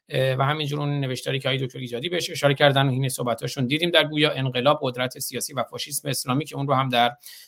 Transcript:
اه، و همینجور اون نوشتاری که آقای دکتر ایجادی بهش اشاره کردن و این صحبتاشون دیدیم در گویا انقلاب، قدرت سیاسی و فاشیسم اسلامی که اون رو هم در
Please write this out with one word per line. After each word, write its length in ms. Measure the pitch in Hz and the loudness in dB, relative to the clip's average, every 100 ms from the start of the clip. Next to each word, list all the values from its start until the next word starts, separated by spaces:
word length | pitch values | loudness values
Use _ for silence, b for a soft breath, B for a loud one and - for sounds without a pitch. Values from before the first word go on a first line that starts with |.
| _ | _
اه، 260 | 143 131 131 | 0 0 2
و 60 | |
همینجور 380 | 135 151 147 147 | 0 0 -2 -2
اون 200 | 147 143 | -2 -2
نوشتاری 400 | 131 123 - 135 | -2 -4 -4 -4
که 100 | 131 | -2
آقای 180 | 135 127 | -2 -4
دکتر 120 | 135 | -6
ایجادی 300 | 127 117 170 | -10 -8 -4
بهش 200 | 175 151 | -4 -4
اشاره 240 | 151 143 | 2 2
کردن 340 | 139 147 139 139 | 6 6 6 4
و 40 | |
این 180 | 127 135 | 2 -2
صحبتاشون 560 | - 123 113 120 - 123 | -2 -2 -2 -4 -2 0
دیدیم 240 | 156 175 | 0 4
در 140 | 165 | 4
گویا 280 | 151 151 151 | 4 2 2
انقلاب، 480 | 139 131 123 131 143 | 2 -2 2 2 2
قدرت 380 | 135 127 123 - | 0 -2 -4 -6
سیاسی 340 | - 117 - | -8 -6 -6
و 100 | 139 | -4
فاشیسم 440 | - 123 - 143 147 | -6 -6 -8 -6 -4
اسلامی 380 | 127 131 127 156 | -4 -2 -2 -2
که 100 | 139 | -6
اون 120 | 143 | 0
رو 60 | |
هم 160 | 131 135 | 0 2
در 260 | 123 120 - B B | 4 2 2 B B